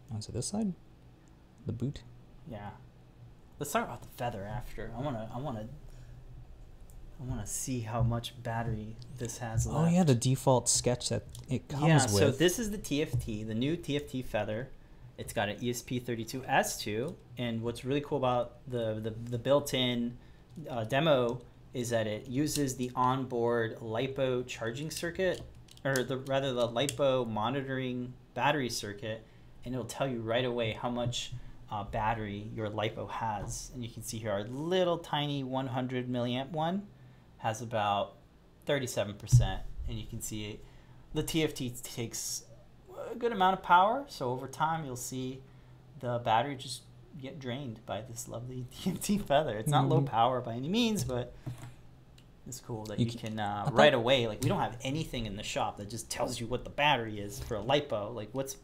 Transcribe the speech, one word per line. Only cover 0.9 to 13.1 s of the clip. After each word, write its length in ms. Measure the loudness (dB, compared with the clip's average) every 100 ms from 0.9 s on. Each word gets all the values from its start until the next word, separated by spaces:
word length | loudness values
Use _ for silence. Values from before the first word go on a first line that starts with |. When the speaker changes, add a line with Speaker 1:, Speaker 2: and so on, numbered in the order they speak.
| -20 -20 -20 -20 -20 -20 -12
Speaker 1:
The 80 | -6
boot? 300 | -4 -4 -6 -12 -20 -20 -18 -14
Speaker 2:
Yeah. 200 | -10 -10 -12 -18 -20 -20 -20 -20 -20 -16 -10
Let's 140 | -2
talk 120 | 0 0
about 160 | -6
the 60 | -10
feather 360 | -4 -4 -4
after. 460 | -4 -6 -6 -8 -6
I 60 | -4
wanna, 300 | -4 -4 -6
I 40 | -6
wanna, 300 | -6 -6 -8 -12 -14 -16 -16 -16 -16 -16 -16 -16 -18 -18 -16 -16 -14 -10
I 40 |
wanna 220 | -6 -6 -6
see 340 | -6 -4 -2
how 220 | -2 2
much 380 | 2 2 -4 -8
battery 540 | -6 -2 -2 -4 -6 -12 -12 -8
this 200 | -6 -6
has 280 | -2 0 2
Speaker 1:
Oh, 160 | 4
Speaker 2:
left. 100 | 6
Speaker 1:
yeah, 100 | 6
the 120 | 6
default 540 | 6 4 2 4 4 4
sketch 400 | 2 2 0 0
that 120 | -2 -4 -10 -4
it 200 | -4 -4
comes 160 | 2 6
Speaker 2:
Yeah, 160 | 8
Speaker 1:
with. 80 | 8
Speaker 2:
so 200 | 6 6
this 280 | 6 4 4
is 120 | -2
the 80 | -4
T 220 | -2 0
F 160 | 0